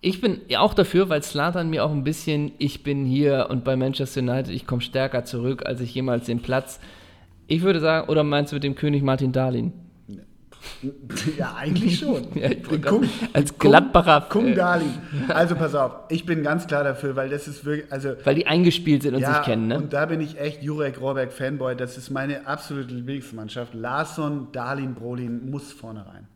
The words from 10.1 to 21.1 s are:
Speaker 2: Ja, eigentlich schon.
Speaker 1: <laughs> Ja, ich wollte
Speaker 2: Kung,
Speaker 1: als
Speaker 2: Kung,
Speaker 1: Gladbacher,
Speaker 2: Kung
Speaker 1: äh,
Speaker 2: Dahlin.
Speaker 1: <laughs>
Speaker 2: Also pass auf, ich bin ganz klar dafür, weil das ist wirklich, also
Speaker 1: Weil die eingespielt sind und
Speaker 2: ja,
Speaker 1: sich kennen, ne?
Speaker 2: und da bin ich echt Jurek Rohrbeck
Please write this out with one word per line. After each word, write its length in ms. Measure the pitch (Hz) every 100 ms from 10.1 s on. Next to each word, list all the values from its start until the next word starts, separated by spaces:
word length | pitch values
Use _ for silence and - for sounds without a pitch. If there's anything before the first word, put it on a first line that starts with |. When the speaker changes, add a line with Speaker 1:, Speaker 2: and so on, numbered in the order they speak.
| 101 - - - - - - 131 - 127 95 98 147
Speaker 2:
Ja, 180 | 127 117
eigentlich 400 | 143 175 220 175
schon. 260 | 294 165 120
Speaker 1:
<laughs> 60 | -
Ja, 140 | 185
ich 180 | 247 -
wollte 180 | 151 139
Speaker 2:
Kung, 140 | 214 277 - 226
Speaker 1:
als 220 | - 147 -
Speaker 2:
Kung, 120 | -
Speaker 1:
Gladbacher, 520 | 151 269 175 175 151 -
Speaker 2:
Kung 180 | 208 240
Speaker 1:
äh, 80 | 190
Speaker 2:
Dahlin. 380 | 175 175 156 127 -
Speaker 1:
<laughs> 160 | 143 131
Speaker 2:
Also 260 | 156 170 165
pass 200 | 160 147
auf, 160 | 131 - -
ich 160 | 165 170
bin 160 | 165
ganz 220 | 147 160 175
klar 180 | 147
dafür, 320 | 143 131 143 135
weil 140 | 135
das 180 | 143 143
ist 180 | 143 139
wirklich, 260 | 151 147
also 220 | 139 139 131
Speaker 1:
Weil 100 | - 143
die 120 | -
eingespielt 560 | 165 175 156 - 143
sind 100 | 143
und 80 | 131
Speaker 2:
ja, 140 | 131 147
Speaker 1:
sich 80 |
kennen, 240 | 139 110 113
ne? 100 | 131
Speaker 2:
und 160 | 147
da 140 | 143 156
bin 140 | 165
ich 180 | 156 -
echt 240 | 147 151
Jurek 360 | 139 151 143 127
Rohrbeck 320 | 131